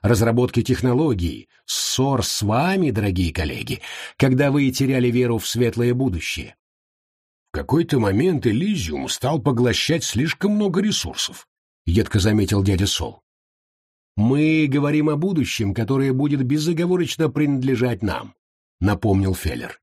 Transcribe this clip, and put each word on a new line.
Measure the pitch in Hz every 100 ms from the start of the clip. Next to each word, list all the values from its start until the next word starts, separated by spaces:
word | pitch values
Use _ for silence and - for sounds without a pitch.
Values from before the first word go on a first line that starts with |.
разработки | 104 117 113 117 123 -
технологии, | 107 127 127 123 156 101 85 53 - _ -
ссор | - - - 131 131
с | 101 -
вами, | 101 113 170 196 160
дорогие | 107 104 90 87
коллеги, | 80 78 - - - - - - -
когда | 139 127 143
вы | 143 135
теряли | 127 131 131 123
веру | 120 123 113
в | -
светлое | 113 120 113 120
будущее. | 123 131 85 - - - - _ _ _ _ _ _ _ _ _
"В | -
какой-то | - 143 170 139
момент | 107 98 175 156 120
"Элизиум" | 107 190 196 85 73 67
стал | - 123 156
поглощать | 131 117 123 107 - 170
слишком | - 107 156 - 196
много | 208 208 180
ресурсов", | 208 - - - - - - _ _ _ -
едко | 92 107 107
заметил | 98 107 95 104
дядя | 95 92 98
Сол. | - 58 - _ _ _ _ _ _ _ _ _ -
"Мы | 110 139 156 160 151
говорим | 139 143 151 151
о | 147
будущем, | 185 170 123 - 101
которое | 101 110 135 135
будет | 131 147 143
безоговорочно | 127 151 156 160 175 180 160 - 160
принадлежать | 147 147 139 131 123 123 113
нам", | 104 64 104 _ _ _ _ _
напомнил | 95 101 113 98 95 92
Феллер. | 82 60 58 -